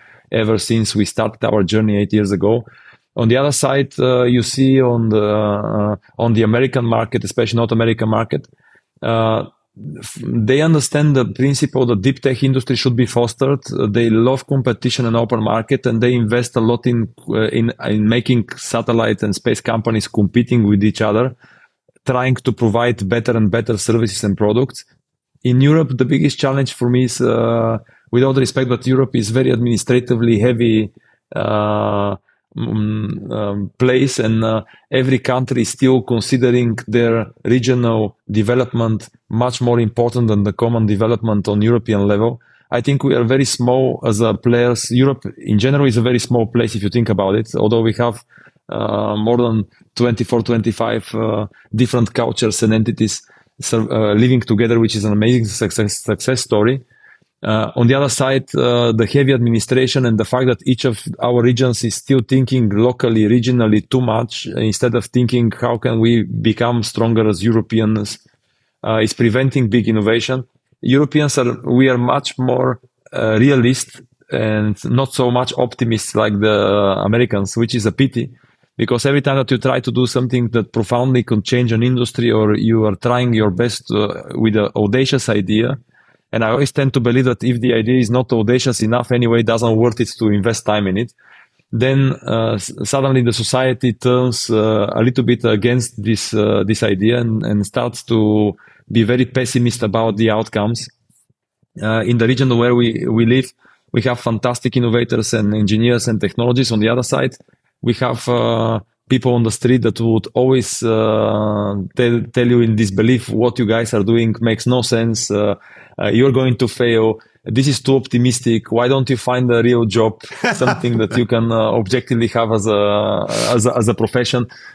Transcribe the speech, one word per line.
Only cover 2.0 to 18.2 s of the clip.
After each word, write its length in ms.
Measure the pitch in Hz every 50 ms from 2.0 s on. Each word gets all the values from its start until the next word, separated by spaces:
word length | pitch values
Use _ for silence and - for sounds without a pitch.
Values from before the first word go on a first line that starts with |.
| 104 -
years 180 | 104 107 104 95
ago. 320 | 101 85 95 104 117 120 - - - - - - - _ _ _ _
On 120 | - 117 110
the 100 | 120 131
other 140 | 139 147
side, 460 | 139 - 147 131 135 139 135 139 - -
uh, 260 | 127 127 127 123 123
you 180 | 123 123 120
see 400 | 113 - - 135 135 135 135 135
on 260 | 127 120 120 117 113 110
the, 260 | 107 107 104 104 104
uh, 640 | 107 104 104 104 104 107 107 107 104 104 107 104 - _ _ _ -
on 160 | 117 117 110
the 80 | 117
American 420 | 110 104 113 120 135 131 135 131 120
market, 400 | 117 113 117 113 113 - 117 -
especially 320 | - - 123 117 110 117
North 160 | 117 117 113
American 380 | 123 113 117 117 110 113 110 110
market, 360 | 107 110 113 - 143 - - _ _ _ _ _ _ _ _ _ _ _
uh, 440 | - 113 113 113 113 110 110 - - - - _ _ _ _ - 117 147 147 -
f-, 200 | - - - -
they 400 | - - 120 117 107 113 131 147
understand 540 | 156 165 160 147 - - - 147 151 151 139
the 80 | 131 120
principle 640 | 107 101 - 131 139 139 - 151 127 - 139 123
that 160 | 113 117 101
deep 180 | 92 135 131 -
tech 220 | - 135 131 -
industry 340 | 139 135 131 131 117 - 127
should 200 | - - 131 120
be 100 | 123 123
fostered. 540 | 110 - 120 120 110 - - 135 135 143 131 - -
Uh, 140 | - - 123
they 240 | 104 101 117 117 117
love 360 | 107 110 117 127 135 131 -
competition 600 | - 147 135 117 127 113 - - 123 - - 120
and 100 | 113 113
open 260 | 117 117 107 123 113
market, 440 | 107 113 110 113 110 - 139 127 -
and 140 | 123 117 113
they 140 | 120 123 127
invest 420 | 120 113 104 120 120 120 - -
a 40 | 120
lot 260 | 110 113 120 113 -
in, 220 | 123 120 117 107 - - - - -
uh, 200 | 110 110 110 -
in, 240 | - 117 113 117 - - -
in 240 | - 104 107 104 107
making 400 | 117 120